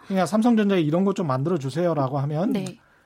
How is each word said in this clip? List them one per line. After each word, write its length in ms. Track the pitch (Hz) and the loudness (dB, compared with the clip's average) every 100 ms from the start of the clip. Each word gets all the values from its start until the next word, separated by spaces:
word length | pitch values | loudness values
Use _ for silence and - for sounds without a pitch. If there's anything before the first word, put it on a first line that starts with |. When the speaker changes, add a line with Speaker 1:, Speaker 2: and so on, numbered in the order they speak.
| - | -4
Speaker 1:
그러니까 200 | 190 170 | 0 2
"삼성전자에 540 | 214 233 226 202 190 | 2 4 4 2 2
이런 240 | 151 170 | 2 2
것 100 | 196 | 0
좀 120 | 196 170 | 0 -2
만들어 320 | 131 147 180 | -2 0 -2
주세요"라고 600 | 135 156 175 151 131 143 | -2 -2 -2 0 -2 -2
하면 340 | 139 151 208 | -4 -2 -2
Speaker 2:
네. 260 | 226 92 - _ _ | -2 -6 -12 _ _